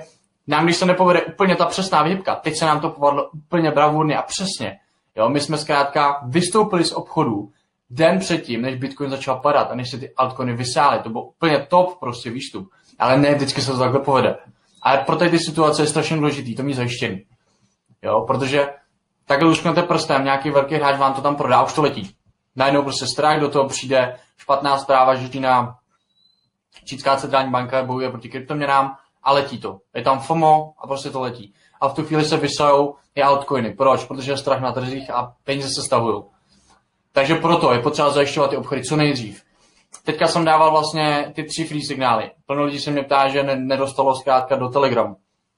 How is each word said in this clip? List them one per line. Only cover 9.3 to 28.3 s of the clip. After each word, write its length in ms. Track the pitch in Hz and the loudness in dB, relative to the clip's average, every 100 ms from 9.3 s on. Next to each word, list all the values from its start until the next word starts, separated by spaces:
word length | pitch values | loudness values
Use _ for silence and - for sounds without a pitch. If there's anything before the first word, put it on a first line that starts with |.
| 127 | -2
padat 320 | 147 139 - | 2 2 0
a 40 | 123 | -4
než 160 | 123 | -8
se 60 | 117 | -10
ty 160 | - | -8
altcoiny 400 | - 127 123 123 | -2 -2 -2 -4
vysály. 460 | 117 123 160 143 113 | -4 -2 2 2 2
To 60 | 113 | -2
byl 120 | 113 | -8
úplně 440 | - _ 165 143 - | -10 _ 0 0 2
top 300 | 180 180 - | 2 2 -2
prostě 300 | 123 110 123 | -8 -8 -8
výstup. 400 | 123 - 98 95 _ _ - | -10 -10 -12 -14 _ _ -2
Ale 180 | 120 135 | 2 4
ne 180 | 143 143 | 4 2
vždycky 260 | 123 - | 0 -4
se 100 | 117 | -4
to 60 | 127 | 0
takhle 220 | 127 135 | 0 0
povede. 380 | - 131 107 - - _ _ _ | 2 2 2 -2 -10 _ _ _
A 160 | 120 139 | 0 2
pro 180 | - 160 | 2 0
tady 160 | 175 | 2
ty 80 | 165 | 2
situace 420 | 160 156 151 147 | 0 2 2 2
je 60 | 147 | 0
strašně 300 | 160 143 160 | 0 -2 0
důležitý 380 | 147 135 123 117 | 0 -2 -6 -6
to 80 | |
mít 100 | 139 | -4
zajištěný. 520 | 131 120 - 113 95 - _ _ _ _ _ _ _ | -4 -4 -4 -6 -6 -14 _ _ _ _ _ _ _
Jo, 200 | 104 110 117 | -2 -2 0
protože 420 | 127 131 143 139 - _ _ _ _ - | -2 0 0 -2 -6 _ _ _ _ -2
takhle 240 | 139 165 | 2 4
lusknete 340 | 160 175 165 | 2 2 0
prstem, 400 | 262 - - 139 | 0 0 0 0
nějaký 260 | 135 139 151 | 0 0 0
velký 260 | 139 139 151 | 0 2 2
hráč 220 | 143 135 | 2 2
vám 160 | 135 | 0
to 80 | 135 | 0
tam 140 | 143 143 | -2 -2
prodá, 280 | 131 123 | 2 2
už 100 | 135 | 2
to 80 | - | 2
letí. 340 | 143 - 95 - _ _ _ 127 | 0 -2 -10 -16 _ _ _ -2
Najednou 260 | 139 143 | 2 2
prostě 220 | 139 131 123 | 0 -4 -6
strach, 340 | - 151 156 | 0 0 2
do 100 | 143 | 0
toho 180 | 147 135 | 0 0
přijde 500 | - 131 131 123 - _ _ | -4 0 0 0 -4 _ _
špatná 400 | - 139 143 139 | -2 -2 0 0
zpráva, 380 | - 131 131 131 | 2 4 4 2
že 140 | 127 | -2
Čína, 460 | 135 131 127 120 - _ _ _ _ _ _ _ _ _ _ - | -4 0 2 0 -8 _ _ _ _ _ _ _ _ _ _ -16
čínská 300 | 135 139 135 | -6 0 0
centrální 360 | 147 135 131 | 2 0 0
banka 320 | 127 123 131 | -2 -2 -2
bojuje 260 | 127 127 127 | -2 -4 -6
proti 200 | 123 | -8
kryptoměnám 680 | - | -12